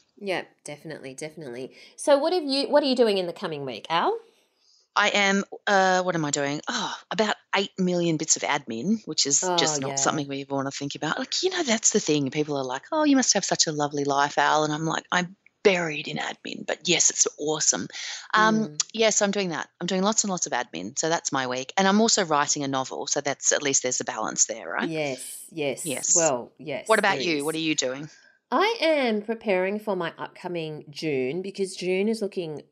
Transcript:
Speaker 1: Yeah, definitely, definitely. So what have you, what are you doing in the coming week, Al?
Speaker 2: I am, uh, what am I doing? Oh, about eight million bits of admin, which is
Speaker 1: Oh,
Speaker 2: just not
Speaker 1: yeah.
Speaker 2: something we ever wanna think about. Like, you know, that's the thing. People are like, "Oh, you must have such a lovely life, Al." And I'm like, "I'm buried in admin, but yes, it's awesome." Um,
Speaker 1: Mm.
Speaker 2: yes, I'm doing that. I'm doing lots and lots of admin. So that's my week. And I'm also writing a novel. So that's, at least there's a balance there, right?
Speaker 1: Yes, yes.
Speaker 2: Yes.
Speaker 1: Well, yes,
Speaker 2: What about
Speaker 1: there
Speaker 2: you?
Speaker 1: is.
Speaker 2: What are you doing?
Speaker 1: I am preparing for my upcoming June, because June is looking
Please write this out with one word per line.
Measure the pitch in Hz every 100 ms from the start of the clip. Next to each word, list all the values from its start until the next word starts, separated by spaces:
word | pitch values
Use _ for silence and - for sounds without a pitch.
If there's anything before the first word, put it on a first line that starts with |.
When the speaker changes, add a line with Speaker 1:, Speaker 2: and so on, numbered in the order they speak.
| _ _
Speaker 1:
Yeah, | 202 165 - _
definitely, | - 143 165 151 135
definitely. | 131 156 170 143 120 131 - - -
So | - 285
what | 311
have | 359
you, | 294 269 277
what | 285
are | 294
you | 247
doing | 226 202
in | 175
the |
coming | 165 185 147
week, | 135 110 -
Al? | 165 277 453 - _ _ _ _ _ _ -
Speaker 2:
I | 202
am, | 202 196 196 - - -
uh, | 196 190 185
what | 180 170
am |
I | 147
doing? | 143 143 147 -
Oh, | 240 170 - -
about | 180 214 - _ 185
eight | 202 -
million | 180 175 170 156
bits | 160 -
of |
admin, | 104 147 139 113 156 220 -
which | 156 139
is | 143
Speaker 1:
Oh, | 185 175
Speaker 2:
just | 160 151
not | 139
Speaker 1:
yeah. | 139
Speaker 2:
something | - 160 139
we | 139
ever | 139
wanna | 139 135
think | - 143 -
about. | 151 -
Like, | 262 -
you | 370
know, | 359
that's | 285 226 -
the | 214
thing. | - 151 135
People | 156 151 139
are |
like, | 131 131 -
"Oh, | 311
you | 302
must | 269 240
have | 202
such | - 170 170
a |
lovely | 147 147 147
life, | 143 139 143 151
Al." | 143 151
And | 151
I'm | 151 160
like, | - -
"I'm | 180 180 196 _ _
buried | 208 180 170 151 151
in | 151
admin, | - - - - -
but | - 170
yes, | 160 -
it's | - - -
awesome." | 151 156 - 87 135 - - - -
Um, | 214 220 220 196
Speaker 1:
Mm. | 151 -
Speaker 2:
yes, | 220 220 -
I'm | 202
doing | 202 185
that. | 143 - _
I'm | 180
doing | 190
lots | 196 220
and | 208
lots | 180 -
of |
admin. | 123 123 82 92 135
So | 160
that's | 165 -
my | 135 127
week. | 127 131 -
And | 190
I'm | 208
also | 226 220
writing | 170 147 143 151
a | 139
novel. | 135 131 - 139
So | 151
that's, | 139 131 -
at | 147
least | 143 135
there's | 127 -
a |
balance | 135 123 92 64 -
there, | 110 85
right? | 107 139
Speaker 1:
Yes, | 160 147 131 - - -
yes. | 165 143 127 170
Speaker 2:
Yes. | 123 - -
Speaker 1:
Well, | 160 123 - -
yes, | 156 135 -
Speaker 2:
What | 214
about | 202 151
Speaker 1:
there | 131
Speaker 2:
you? | 151
Speaker 1:
is. |
Speaker 2:
What | 143
are | 156
you | 160 151
doing? | 131 131 151 - _ _ _
Speaker 1:
I | 262 403 466
am | 320 302 247 214
preparing | 208 220 220 185 185 208
for | 208
my | 185 165 -
upcoming | 143 - 180 175 156 151 -
June, | 143 160 135 127 165
because | 196 190 190 -
June | 180 185 208
is | 220
looking | 202 202 160 147 -